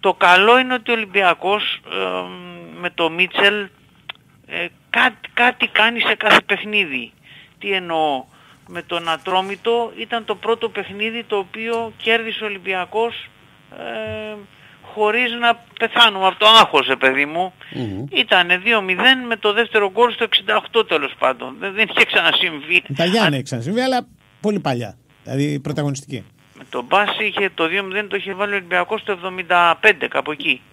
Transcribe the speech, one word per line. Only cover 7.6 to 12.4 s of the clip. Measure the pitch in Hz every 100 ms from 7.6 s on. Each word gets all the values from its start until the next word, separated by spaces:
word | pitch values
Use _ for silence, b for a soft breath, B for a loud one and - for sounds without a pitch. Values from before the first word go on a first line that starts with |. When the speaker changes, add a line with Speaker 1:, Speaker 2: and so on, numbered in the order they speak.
| 202
Speaker 1:
εννοώ; | 190 175 165 156 135 127 b b b -
Με | 175
τον | 165 175 170
Ατρόμητο | 160 185 185 190 196 233 233 226 180
ήταν | 220 233
το | 214
πρώτο | 196 214 226 226
παιχνίδι | 202 185 202 214 233
το | 233 202
οποίο | 190 220 226 233 226 214
κέρδισε | 226 226 220 214